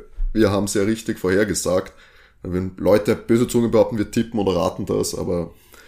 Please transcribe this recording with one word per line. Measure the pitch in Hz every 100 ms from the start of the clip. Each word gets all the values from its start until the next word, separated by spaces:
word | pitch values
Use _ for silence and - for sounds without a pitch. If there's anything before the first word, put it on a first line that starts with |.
| - - -
wir | 113 101
haben | 101 101
es |
ja | 104
richtig | 101 113 - 107
vorhergesagt. | 92 95 107 85 87 92 - - - - _ _
Wenn | 95 90 92 -
Leute, | 85 104 117 107
böse | - 117 120
Zungen | 120 117
behaupten, | 110 101 113
wir | 101
tippen | 117 113 110
oder | 95 87
raten | 90 - 104
das, | 104 - -
aber | 90 87 85 - _ -